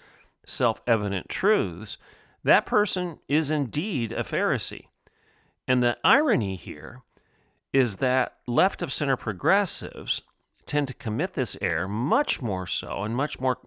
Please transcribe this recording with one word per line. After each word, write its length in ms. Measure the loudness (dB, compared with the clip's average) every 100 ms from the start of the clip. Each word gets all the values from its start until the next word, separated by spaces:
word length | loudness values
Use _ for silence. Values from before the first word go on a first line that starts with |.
| -16 _ _ _ -2
self-evident 800 | 2 2 2 0 0 0 -4 -4
truths, 680 | 0 2 2 0 -4 -6 -6 -10 -20 _ _
that 200 | 2 2
person 540 | 2 0 2 0 -2 -6 -2
is 240 | 0 2
indeed 640 | 0 0 -2 -2 -2 -2
a 100 | -4
Pharisee. 640 | -4 -2 0 0 -2 -6 -14 _ _ _ _ _ _ _ 0
And 140 | 2
the 160 | 2 2
irony 500 | 2 4 4 2 0
here 480 | -4 -10 -12 -14 -16 -20 _ _ _ _ _ _
is 240 | 0 2 0
that 400 | 0 0 -2 -6 -2
left-of-center 680 | 2 2 0 -2 0 2 0
progressives 1080 | -2 -2 2 2 2 0 -4 -8 -6 -6 -8 _ _ _
tend 220 | -4 -2 -2
to 80 |
commit 380 | -4 -4 -2 -2
this 240 | 0 0 0
error 280 | 0 -2 -2
much 520 | -2 0 2 2 0
more 280 | -2 -2 -2
so 340 | -4 -4 -4
and 140 | -4 -2
much 240 | -4 -2
more 180 | -2 -2